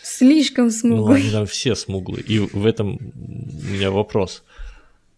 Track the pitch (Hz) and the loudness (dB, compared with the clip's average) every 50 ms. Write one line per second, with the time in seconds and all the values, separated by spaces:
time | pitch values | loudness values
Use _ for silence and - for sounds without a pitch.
0 | - - - - 247 262 302 320 262 - - 254 240 233 220 - - 233 233 220 | -14 -12 0 4 6 6 6 6 4 2 2 2 2 2 0 0 0 2 2 2
1 | 214 220 277 277 - 107 107 107 104 95 - - - 123 101 - - - 95 95 | 4 4 4 4 4 2 0 0 0 -2 -4 -2 -2 0 -2 -2 -4 -4 -6 -6
2 | 92 - 98 - - - 107 107 98 - - 98 104 113 110 - 107 98 92 - | -6 -6 -8 -6 -2 0 0 0 0 0 -2 0 2 2 2 0 -2 -4 -4 -6
3 | - - - - - - - - - - - - - 95 98 98 98 98 95 101 | -10 -14 -14 -14 -14 -12 -12 -12 -12 -12 -12 -10 -8 -6 -4 -2 0 2 2 0
4 | 107 - - 107 95 - - - - _ - - - - - - - _ _ _ | 0 0 0 0 0 -2 -4 -12 -20 _ -18 -16 -16 -16 -16 -18 -20 _ _ _
5 | _ _ _ | _ _ _